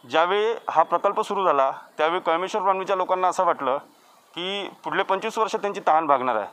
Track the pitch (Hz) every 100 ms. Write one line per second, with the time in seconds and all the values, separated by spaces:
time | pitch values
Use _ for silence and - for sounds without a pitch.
0 | 120 151 175 202 220 220 - 156 170 170
1 | 196 202 208 202 180 143 135 - - -
2 | 156 180 175 165 185 214 190 190 190 190
3 | 180 185 180 165 175 156 135 139 - _
4 | _ _ _ 160 180 202 190 - 160 160
5 | 196 196 220 220 208 214 202 196 175 156
6 | 160 135 127 110 98